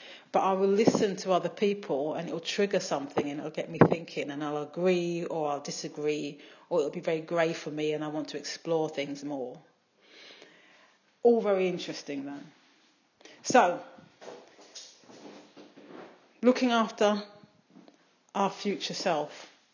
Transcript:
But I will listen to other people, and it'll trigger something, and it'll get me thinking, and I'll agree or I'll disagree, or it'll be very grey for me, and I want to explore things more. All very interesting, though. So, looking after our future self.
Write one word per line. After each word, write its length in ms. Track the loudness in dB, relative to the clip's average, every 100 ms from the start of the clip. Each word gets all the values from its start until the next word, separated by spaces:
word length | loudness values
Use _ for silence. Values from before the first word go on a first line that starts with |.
| -20 -20 -2
But 80 | 2
I 100 | 2
will 140 | 4 4
listen 460 | 6 4 4 0 -2
to 140 | 0
other 160 | 2 0
people, 640 | 0 0 0 -2 -2 -2 -4
and 120 | -4
it'll 140 | -6
trigger 400 | -6 0 2 2
something, 460 | 0 -4 -2 -2 -2
and 100 | -4
it'll 120 | -6
get 180 | -6 -6
me 100 | 6
thinking, 520 | 6 6 -4 -6 -6
and 120 | -4
I'll 200 | -4 -4
agree 600 | -4 0 2 4 2 -2
or 260 | -4 -2 -2
I'll 120 | -2
disagree, 800 | -6 -8 -8 -2 -2 0 -4 -10 -20 -20 -4
or 100 | 0
it'll 120 | 0
be 80 | -2
very 220 | -2 -4
grey 320 | -2 0 0
for 180 | 0 -6
me, 220 | -4 -2
and 100 | -2
I 60 | -4
want 180 | -6 -6
to 80 | -8
explore 520 | -10 -10 -2 0 0
things 340 | -2 -6 -6
more. 340 | -8 -6 -8 -10 -20 _ _ _ _ -20 -20 -20 -20 -20 -20 -20 _ _ _ _
All 160 | 4 4
very 300 | 4 2 2
interesting, 560 | 0 -6 -10 -8 -8 -8
though. 180 | -12 -16 -20 _ _ _ _ _ _ -20 -14
So, 360 | 4 6 6 2 -8 -20 -20 _ -18 -18 -20 -20 -20 -18 -18 -20 -20 -20 -20 -20 -20 -20 -20 -20 -20 -20 -20 -20 _ _
looking 300 | 4 4 4
after 520 | 4 2 4 4 4 -4 -16 -20 _ _ -20 -20 _ _ _ _ 0
our 140 | 0
future 440 | 0 -4 -4 -4
self. 560 | -2 0 0 -2 -8 -20 -20 _